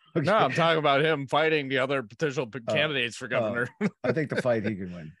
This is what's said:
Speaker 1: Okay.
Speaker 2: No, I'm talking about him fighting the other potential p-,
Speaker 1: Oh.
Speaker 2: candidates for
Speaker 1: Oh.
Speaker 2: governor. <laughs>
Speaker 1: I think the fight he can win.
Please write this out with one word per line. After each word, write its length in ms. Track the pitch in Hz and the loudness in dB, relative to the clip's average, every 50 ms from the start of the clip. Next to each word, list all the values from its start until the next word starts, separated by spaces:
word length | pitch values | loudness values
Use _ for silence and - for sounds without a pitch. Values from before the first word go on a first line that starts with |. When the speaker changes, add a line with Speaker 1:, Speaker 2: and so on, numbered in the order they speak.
| _ _ - 175 | _ _ -4 -2
Speaker 1:
Okay. 80 | 139 | 0
Speaker 2:
No, 120 | 165 208 220 | 2 4 4
I'm 140 | 175 131 | 4 2
talking 280 | 123 170 165 165 165 160 | 2 2 2 4 2 4
about 260 | 147 147 139 139 156 | 4 4 4 4 4
him 220 | 160 160 143 139 - | 2 2 0 -2 0
fighting 420 | - 147 156 160 160 151 139 135 | 0 2 2 4 2 0 0 0
the 80 | 135 131 | 0 0
other 240 | 131 131 143 139 | 0 0 0 -2
potential 460 | 120 104 113 - 165 147 127 156 135 113 | -2 -6 -6 -4 -4 -2 -2 -2 -6 -6
p-, 100 | 101 135 117 - | -6 -12 -6 -2
Speaker 1:
Oh. 60 | - | 0
Speaker 2:
candidates 420 | 147 147 156 147 131 120 120 - | 0 0 0 0 -2 -2 -2 -4
for 100 | - 127 | -8 -8
Speaker 1:
Oh. 20 | 110 | -4
Speaker 2:
governor. 400 | 123 120 113 107 120 120 123 120 - - | -2 0 0 0 -2 -2 -4 -4 -4 -4
<laughs> 240 | 208 202 - _ - | -4 -4 -4 _ -4
Speaker 1:
I 80 | 262 | -2
think 200 | - 160 151 - | 0 0 -2 -2
the 100 | - - | -2 -2
fight 240 | - 123 117 113 101 | 0 0 0 0 0
he 80 | 110 107 | -2 -4
can 180 | 90 98 90 | -4 -8 -10
win. 200 | 87 87 80 78 - _ | -10 -12 -14 -16 -18 _